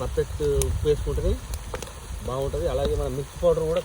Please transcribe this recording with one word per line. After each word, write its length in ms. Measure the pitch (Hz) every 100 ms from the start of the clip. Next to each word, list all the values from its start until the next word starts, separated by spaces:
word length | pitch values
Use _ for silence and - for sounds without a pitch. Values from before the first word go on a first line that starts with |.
పర్ఫెక్ట్ 420 | 127 - 147 - 147 139 131
ఉప్పు 180 | - 151
వేసుకుంటేనే 440 | 147 151 139 - 233 - - - - - - - - 107
బాగుంటుంది. 380 | 127 135 143 165
అలాగే 220 | 131 143 151
మనం 120 | 143 131
మిర్చి 180 | 135 -
పౌడర్ 240 | 175 160 160
కూడా 100 | 175